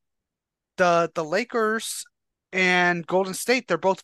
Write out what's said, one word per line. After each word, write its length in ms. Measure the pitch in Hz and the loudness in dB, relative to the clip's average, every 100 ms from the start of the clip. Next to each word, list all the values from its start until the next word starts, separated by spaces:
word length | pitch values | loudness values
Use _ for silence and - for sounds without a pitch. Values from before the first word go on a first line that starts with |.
| _ _ _ _ _ _ _ - | _ _ _ _ _ _ _ 0
the, 340 | 180 170 165 | 2 4 0
the 100 | 175 | -4
Lakers 800 | 156 185 240 240 220 220 - - - _ _ _ _ | -4 -4 -2 -2 -2 -2 -6 -12 -14 _ _ _ _
and 520 | 185 185 180 175 175 | -2 2 2 2 0
Golden 280 | - 185 190 | -2 -2 -2
State, 340 | 180 - 254 - | -4 -2 0 0
they're 100 | 165 | 0
both 240 | 190 185 | 0 -2